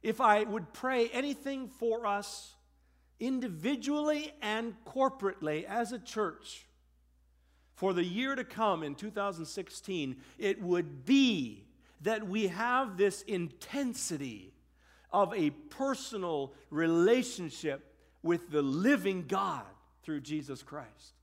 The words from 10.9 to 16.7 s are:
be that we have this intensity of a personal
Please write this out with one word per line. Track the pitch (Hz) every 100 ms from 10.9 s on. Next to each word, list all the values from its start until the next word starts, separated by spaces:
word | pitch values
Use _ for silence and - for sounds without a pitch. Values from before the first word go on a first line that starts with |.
| 143 131
be | 277 262 196 123 101 - _ _ _
that | 156 220 214
we | 208 202
have | 175 233 247 262 180
this | 202 196
intensity | - 196 170 - - 277 269 202 - 156 135 107 92 _ _ _ _ _ _
of | 196 190
a | 214 151
personal | 143 - - 269 262 - 214 175 156 135 - _